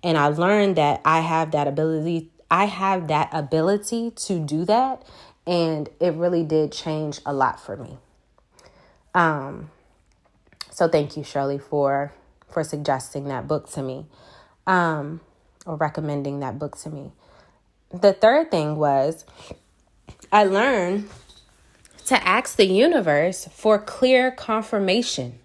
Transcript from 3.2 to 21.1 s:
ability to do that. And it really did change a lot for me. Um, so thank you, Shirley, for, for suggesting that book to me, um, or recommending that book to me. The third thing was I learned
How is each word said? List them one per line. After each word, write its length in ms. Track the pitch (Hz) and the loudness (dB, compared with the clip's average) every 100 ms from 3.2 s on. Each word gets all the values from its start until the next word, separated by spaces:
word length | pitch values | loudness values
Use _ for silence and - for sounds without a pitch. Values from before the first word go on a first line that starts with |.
| 151 | 0
ability 800 | 156 143 160 160 208 208 233 233 | -4 -2 0 2 0 -2 -6 -6
to 280 | 226 - 180 | -10 -6 -4
do 260 | 151 151 180 | -2 -4 2
that. 380 | 220 262 262 - - - _ - | 2 2 -4 -12 -20 -20 _ -2
And 440 | 175 165 156 147 - | 0 0 -2 -6 -2
it 120 | 180 | -2
really 300 | 160 175 170 | 0 0 0
did 300 | 160 156 151 | 0 0 0
change 480 | 151 165 156 151 143 - | -4 -6 -4 -6 -8 -8
a 60 | |
lot 280 | 139 131 - | 0 0 0
for 180 | - - | -12 -12
me. 200 | - 131 _ _ _ _ _ _ - _ _ _ _ | -12 -18 _ _ _ _ _ _ -20 _ _ _ _
Um, 580 | 180 165 151 135 - 151 _ _ _ _ _ _ _ _ _ - | 2 2 2 -6 -12 -16 _ _ _ _ _ _ _ _ _ -18
so 180 | - 170 | 0 2
thank 260 | 165 147 156 | 2 0 -8
you, 80 | |
Shirley, 340 | 143 143 139 139 | -8 -6 -4 -6
for, 540 | - 147 139 139 143 - _ _ _ | -4 -2 0 0 -4 -10 _ _ _
for 160 | - 151 | -6 -4
suggesting 640 | 147 147 135 - 143 139 | -4 -2 -2 -4 -10 -8
that 180 | 131 131 | -8 -4
book 240 | 151 - | -4 -4
to 100 | - | -8
me, 260 | 135 131 156 _ - - - _ - | -8 -10 -14 _ -20 -20 -20 _ 0
um, 560 | 185 170 156 143 165 _ _ _ _ - | 2 2 -2 -6 -12 _ _ _ _ -12
or 80 | 156 | -4
recommending 640 | 156 156 156 143 139 139 | -4 -4 -4 -4 -4 -6
that 180 | 135 117 | -8 -8
book 200 | 147 - | -10 -10
to 100 | - | -14
me. 220 | 151 - - _ _ _ _ _ _ _ | -12 -14 -20 _ _ _ _ _ _ _
The 220 | 180 196 | 2 4
third 360 | 196 214 277 320 | 6 6 6 2
thing 280 | 175 151 151 | 0 -2 0
was 480 | 147 139 139 160 - - - - _ _ _ _ - - - | 2 2 0 -2 -14 -20 -20 -20 _ _ _ _ -20 -20 2
I 140 | 208 202 | 4 6
learned 640 | 196 254 240 175 202 208 | 4 2 2 0 -2 -6